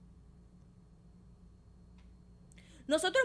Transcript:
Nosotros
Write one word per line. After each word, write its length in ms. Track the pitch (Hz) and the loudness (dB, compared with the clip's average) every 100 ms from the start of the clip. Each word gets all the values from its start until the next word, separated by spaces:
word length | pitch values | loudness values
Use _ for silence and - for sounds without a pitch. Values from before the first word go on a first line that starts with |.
| - - - - - - - - - - - - - - - - - - - - - - - - - - - - - | -20 -20 -20 -20 -20 -20 -20 -20 -20 -20 -20 -20 -20 -20 -20 -20 -20 -20 -20 -20 -20 -20 -20 -20 -20 -20 -20 -14 -4
Nosotros 360 | 311 370 523 | -2 0 -2